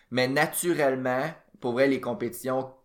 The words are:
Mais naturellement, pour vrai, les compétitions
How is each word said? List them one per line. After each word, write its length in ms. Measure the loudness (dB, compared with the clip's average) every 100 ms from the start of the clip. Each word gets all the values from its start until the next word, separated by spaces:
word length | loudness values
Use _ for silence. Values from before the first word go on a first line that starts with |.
| _
Mais 180 | 0 0
naturellement, 960 | 2 0 0 0 2 2 2 0 -2 -4 -8 _ -8
pour 120 | -2
vrai, 140 | 2 4
les 120 | 4
compétitions 720 | -2 -4 -6 -4 -4 -2 -4 -10